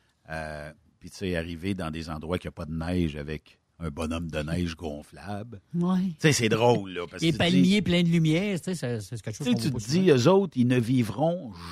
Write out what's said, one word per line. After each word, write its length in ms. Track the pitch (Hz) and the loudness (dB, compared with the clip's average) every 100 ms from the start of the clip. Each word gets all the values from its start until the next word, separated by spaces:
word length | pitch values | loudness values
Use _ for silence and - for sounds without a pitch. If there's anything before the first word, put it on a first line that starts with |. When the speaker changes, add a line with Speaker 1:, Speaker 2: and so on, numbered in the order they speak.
| _ _ - | _ _ -12
Speaker 1:
Euh, 440 | 80 78 76 76 73 _ _ | -10 -8 -10 -12 -16 _ _
puis, 100 | 87 | -18
tu 60 | - | -8
sais, 200 | 98 85 | -4 -2
arriver 380 | 82 85 92 95 | -4 -6 -4 -4
dans 160 | 82 | -4
des 180 | 80 80 | -6 -8
endroits 280 | 78 80 90 | -8 -4 -4
qu'il 120 | 85 | -4
n'y 40 | |
a 40 | - | -10
pas 80 | 78 | -6
de 80 | |
neige 420 | 82 82 90 82 73 | -4 -2 0 0 -2
avec 420 | 73 78 _ _ _ - | -8 -10 _ _ _ -10
un 80 | 82 | -8
bonhomme 400 | 71 80 82 82 | -6 -4 -4 -6
de 100 | 76 | -6
neige 360 | 76 87 87 80 | -4 -2 -2 -4
gonflable. 840 | 85 73 76 - 82 101 117 107 - | -8 -10 -14 -16 -10 -10 -10 -16 -8
Speaker 2:
Ouais. 260 | 170 175 185 190 | -2 0 2 0
Speaker 1:
Tu 60 | 156 | 0
sais, 140 | 160 | 2
c'est 160 | 127 113 | 2 2
drôle, 420 | 110 120 113 98 | 4 4 4 0
là, 160 | 87 87 | -8 -8
parce 140 | - | -2
Speaker 2:
Les 60 | 165 | 0
Speaker 1:
que 60 | 135 | 2
tu 20 | |
Speaker 2:
palmiers 240 | 175 185 | 2 4
Speaker 1:
dis 200 | 180 208 | 4 4
Speaker 2:
pleins 220 | 185 175 | 2 2
de 60 | 175 | 4
lumière, 500 | 170 156 160 208 180 | 4 4 2 0 -4
tu 60 | - | -6
sais, 100 | 180 | -6
ça, 240 | 123 117 | -4 -6
c'est 220 | 101 117 | -8 -10
quelque 160 | - 104 | -10 -6
chose 100 | 247 | -2
Speaker 1:
Tu 60 | |
sais, 20 | 233 | 0
Speaker 2:
qu'on 60 | |
Speaker 1:
tu 80 | 113 | 0
Speaker 2:
voit 100 | 113 | -4
Speaker 1:
te 60 | 104 | 0
Speaker 2:
pas 60 | |
souvent. 100 | 165 | 4
Speaker 1:
dis, 60 | 185 | 6
eux 180 | 131 123 | 8 8
autres, 280 | 196 196 127 | 6 4 2
ils 100 | 120 | 4
ne 100 | 127 | 4
vivront 760 | 113 131 107 107 160 175 143 90 85 | 4 2 2 0 0 -2 -6 -14 -4